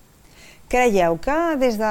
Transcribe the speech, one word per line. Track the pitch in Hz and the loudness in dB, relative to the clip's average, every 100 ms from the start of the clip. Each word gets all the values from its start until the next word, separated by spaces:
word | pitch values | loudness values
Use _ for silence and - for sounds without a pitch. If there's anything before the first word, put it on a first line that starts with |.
| _ _ _ - - - | _ _ _ -20 -20 -20
Creieu | - 247 247 196 170 165 | -4 0 2 2 2 0
que | - - 339 | -2 -2 -2
des | 285 254 214 | 0 -2 -2
de | 220 | -2